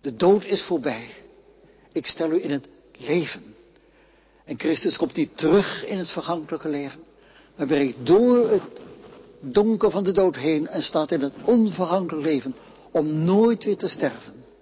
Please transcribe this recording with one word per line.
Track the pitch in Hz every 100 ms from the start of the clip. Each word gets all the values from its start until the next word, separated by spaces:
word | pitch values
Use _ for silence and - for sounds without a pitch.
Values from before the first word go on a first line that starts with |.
De | 143 113
dood | 175 208
is | 208 202
voorbij. | - 170 139 113 117 - - - _ _ _ _ _
Ik | - -
stel | - 165
u | 165
in | 156
het | 143 - - _
leven." | - 127 165 156 - - - _ _ _ _ _ _ _ _
En | - 135
Christus | 151 160 196 -
komt | 170 -
niet | 156 -
terug | - 202 196 - -
in | 196
het | 170
vergankelijke | - 156 170 151 160 160
leven, | 143 139 - - _ _ - _ -
maar | 139
breekt | 151 139 120 127
door | 185 247 240 220
het | 208 - - - - - - - - 139
donker | 123 214 220 214
van | 175
de | 190
dood | 190 190 -
heen | 139 156 160
en | -
staat | 151 165 151
in | 165
het | 139 -
onvergankelijk | - 240 220 165 180 185 175 156 147
leven | 147 131 127 - - -
om | 165 156 156
nooit | 160 196 226 233
weer | - 196
te | 180
sterven. | - 147 - - - - -